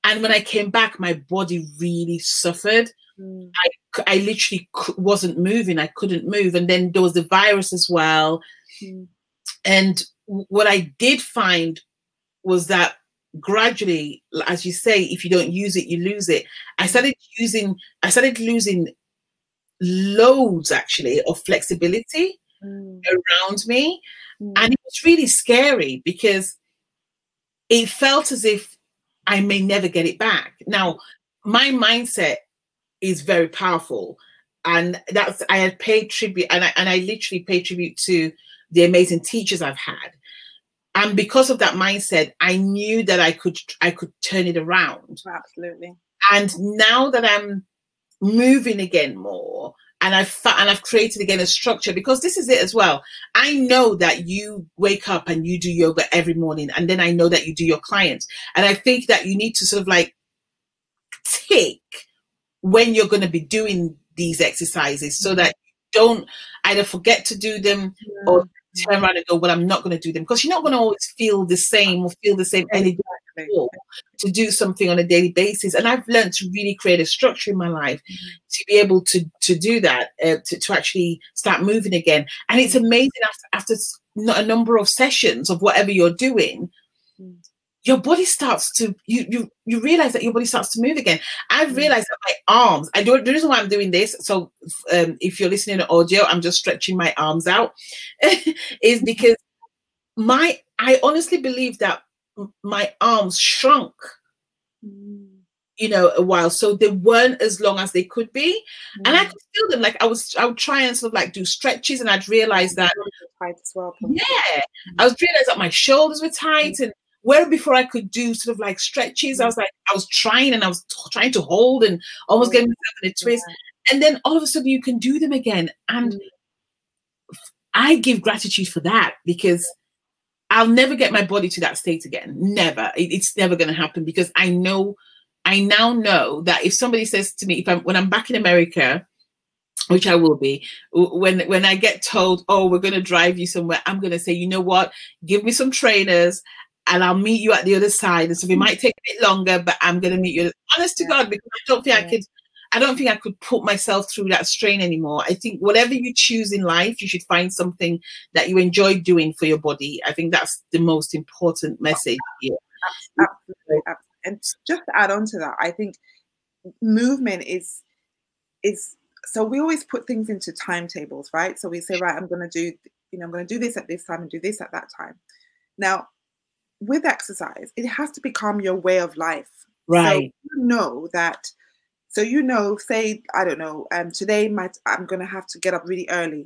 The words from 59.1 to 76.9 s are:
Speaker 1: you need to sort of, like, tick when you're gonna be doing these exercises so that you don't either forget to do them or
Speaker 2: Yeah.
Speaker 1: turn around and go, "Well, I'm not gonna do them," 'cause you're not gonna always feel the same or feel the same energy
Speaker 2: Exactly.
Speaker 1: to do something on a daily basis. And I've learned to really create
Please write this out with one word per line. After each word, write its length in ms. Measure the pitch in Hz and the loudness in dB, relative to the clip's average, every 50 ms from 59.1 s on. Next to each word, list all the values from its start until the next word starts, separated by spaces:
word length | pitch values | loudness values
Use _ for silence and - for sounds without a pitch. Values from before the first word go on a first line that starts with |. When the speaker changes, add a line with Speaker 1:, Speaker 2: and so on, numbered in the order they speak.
| 220 - - | 2 2 2
Speaker 1:
you 120 | 185 196 196 | -2 -2 -2
need 180 | 214 226 220 | -2 -2 -2
to 100 | - 202 | 0 0
sort 160 | 185 202 202 | 0 0 0
of, 60 | 196 185 | 0 2
like, 260 | 185 175 165 - _ _ _ _ _ _ _ _ _ _ _ _ _ _ _ _ _ _ _ _ - - _ | 2 2 2 0 _ _ _ _ _ _ _ _ _ _ _ _ _ _ _ _ _ _ _ _ -20 -8 _
tick 560 | - - - - - 403 - 175 139 - _ _ _ - - - _ _ _ _ _ _ _ _ _ _ _ | 0 0 0 2 4 4 4 4 2 -4 _ _ _ -20 -20 -20 _ _ _ _ _ _ _ _ _ _ _
when 340 | - 185 190 226 233 233 226 | -2 4 6 6 6 6 4
you're 140 | 220 208 185 | 2 2 2
gonna 220 | 208 202 196 180 | 2 0 0 -2
be 100 | 160 165 | -4 -6
doing 560 | 156 - - 220 220 214 196 180 170 165 156 _ _ _ _ - | -6 -4 -4 -4 -2 -2 -2 -2 -4 -4 -6 _ _ _ _ -6
these 240 | 175 170 165 - | -6 -4 0 0
exercises 760 | 160 151 - - 170 165 - 170 147 143 143 143 143 147 - - | 0 0 0 -4 -6 -4 -4 -2 -2 -4 -4 -6 -6 -6 -6 -4
so 180 | 196 196 190 | -2 -2 0
that 180 | 185 175 170 - _ _ | 2 2 0 0 _ _
you 80 | _ _ _ _ _ - 226 | _ _ _ _ _ 4 6
don't 260 | 220 233 233 202 - - - - - - - - - | 6 6 6 2 -4 -12 -18 -20 -20 -20 -20 -2 -2
either 180 | 190 202 202 202 | 0 2 2 0
forget 400 | - - 185 175 220 233 - - - | -2 -4 -2 4 4 2 4 2 -6
to 100 | 226 196 | -6 -4
do 220 | 202 220 214 208 | -6 -6 -6 -2
them 360 | 190 202 202 202 190 190 190 _ 214 214 202 196 202 190 | 0 0 0 0 -2 -8 -10 _ -18 -16 -16 -4 2 4
or 180 | 180 180 180 - _ - _ _ _ | 4 4 4 0 _ -20 _ _ _
Speaker 2:
Yeah. 120 | 180 - | -8 -2
Speaker 1:
turn 180 | 202 202 196 196 | 0 0 2 2
around 120 | 185 180 175 | 0 0 0
and 80 | 170 - | -2 -2
go, 80 | 175 170 | -2 0
"Well, 140 | 170 175 | 2 2
I'm 160 | 170 170 170 185 | 2 2 2 0
not 160 | 196 175 - | 0 -2 -2
gonna 160 | 185 170 165 | -4 -6 -4
do 120 | - 165 | -6 -6
them," 140 | 160 165 160 | -6 -6 -4
'cause 180 | - 240 233 - | -2 -2 -2 0
you're 100 | 294 370 | 0 0
not 100 | 330 320 | 0 2
gonna 160 | 311 269 247 | 0 2 2
always 340 | 233 220 202 - - - - - | 2 0 0 -2 -6 -12 -6 -2
feel 280 | 233 220 208 196 185 | 0 0 2 0 2
the 100 | 170 185 180 | 0 0 0
same 460 | - - - 214 202 196 180 175 180 | 2 2 2 2 2 2 0 -2 -2
or 60 | 175 175 _ | -4 -6 _
feel 140 | - 208 202 | 0 0 2
the 80 | 185 185 | 2 0
same 220 | - - 190 175 175 214 | 0 0 -2 -2 0 -2
energy 240 | 196 190 185 180 175 - - 214 - _ _ _ - | 0 0 0 0 -2 -8 -10 -10 -16 _ _ _ -14
Speaker 2:
Exactly. 300 | 156 147 - 175 - - - - - _ - - - _ _ - | -8 -2 -2 -2 -2 -2 -6 -12 -20 _ -20 -20 -20 _ _ -8
Speaker 1:
to 120 | - 196 | -6 -4
do 200 | 180 208 226 214 | -2 -2 0 0
something 380 | 202 - 208 190 185 - 202 180 | 0 0 0 -2 -2 -2 0 0
on 100 | 175 175 | 2 0
a 40 | 175 | 2
daily 280 | 170 175 175 180 175 | 4 4 4 4 2
basis. 420 | 175 180 190 208 208 - - 196 - | 2 2 0 0 0 -2 -4 -2 0
And 140 | - 220 233 | 0 2 2
I've 200 | 247 262 240 - | 0 0 -2 0
learned 260 | 233 277 - 180 170 | 2 2 2 2 -2
to 160 | - 196 185 | -6 -6 -6
really 240 | 180 202 208 202 202 | -6 -6 -4 -6 -6
create 240 | - - 196 | -2 2 2